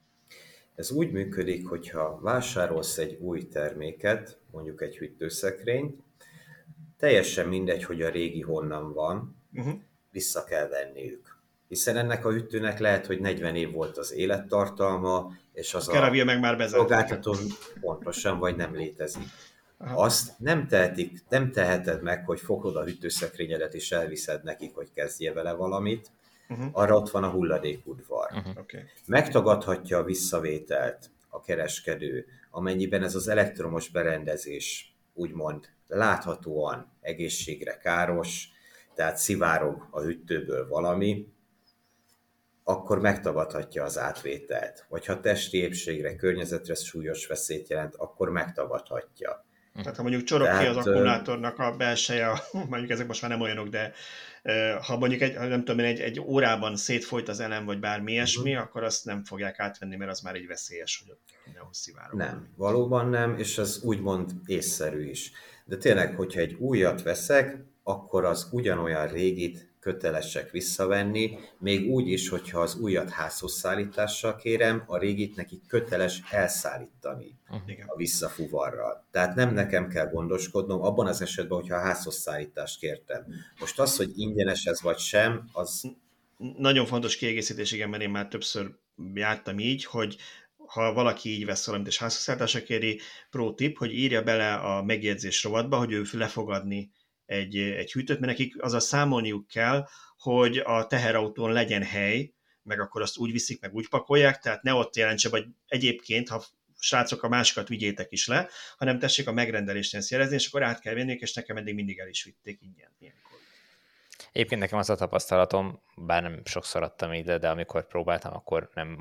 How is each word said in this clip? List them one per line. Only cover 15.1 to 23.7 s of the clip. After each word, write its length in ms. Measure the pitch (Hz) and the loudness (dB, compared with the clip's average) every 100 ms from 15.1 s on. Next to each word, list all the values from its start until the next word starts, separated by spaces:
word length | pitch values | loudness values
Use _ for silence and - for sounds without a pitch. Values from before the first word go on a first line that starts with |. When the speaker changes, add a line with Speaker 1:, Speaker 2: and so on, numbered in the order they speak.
| 92 90 - _ | 0 -2 -12 _
Speaker 1:
és 220 | - - | -10 -6
az 140 | 90 76 | -4 2
Speaker 2:
A 40 | |
Keravia 300 | 143 131 131 | 4 6 6
Speaker 1:
a 20 | |
Speaker 2:
meg 160 | 127 123 | 4 4
már 160 | 120 117 | 4 2
bezárt. 160 | 110 | 4
Speaker 1:
szolgáltató 600 | 120 113 113 113 101 104 98 104 - - - | 4 6 6 4 0 -2 -2 -2 -8 -14 -8
pontosan 580 | 87 78 80 - 101 90 | -6 -6 -6 -2 -2 0
vagy 180 | 90 85 | 0 -2
nem 180 | 82 | -4
létezik. 480 | 78 78 - 78 - - - - _ _ - | -4 -8 -6 -8 -8 -12 -16 -20 _ _ -14
Speaker 2:
Aha. 240 | 143 92 | -4 2
Speaker 1:
Azt 360 | 113 120 - - | 4 4 0 -2
nem 280 | 131 165 - | 2 2 4
tehetik, 540 | 98 90 - 90 - - | 6 6 2 -4 -6 0
nem 240 | 131 127 | 2 2
teheted 500 | 104 90 90 87 80 | 2 4 4 2 0
meg, 220 | 87 87 - | 0 -2 -2
hogy 140 | 85 | -2
fogod 360 | - 98 98 82 | 0 -2 0 -2
a 80 | |
hűtőszekrényedet 880 | 82 90 85 - 82 - 80 80 78 | -4 -6 -4 -4 -4 -4 -4 -2 -2